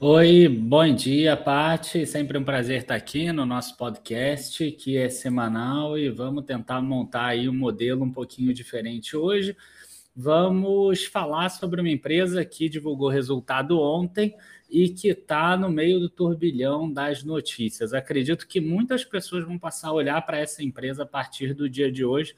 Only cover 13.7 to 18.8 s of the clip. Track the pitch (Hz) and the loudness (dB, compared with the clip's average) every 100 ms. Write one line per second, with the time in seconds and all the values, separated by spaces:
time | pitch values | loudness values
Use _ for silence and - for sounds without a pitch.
13.7 | 170 143 160 180 180 214 208 - - - | 2 2 0 -2 0 -2 -2 -18 -20 -2
14.7 | 170 175 180 208 - - 151 170 185 190 | 2 2 2 -2 -2 -2 0 2 2 0
15.7 | 156 165 185 175 - 175 165 170 127 131 | 0 2 2 0 -2 -2 0 0 0 -2
16.7 | 147 160 139 143 139 143 156 - - 113 | -2 -4 -4 -4 -6 -6 -6 -6 -4 -6
17.7 | - 110 131 131 147 131 170 - 190 160 | -4 -4 -4 -2 -2 0 -2 -4 -4 -2
18.7 | 175 | 0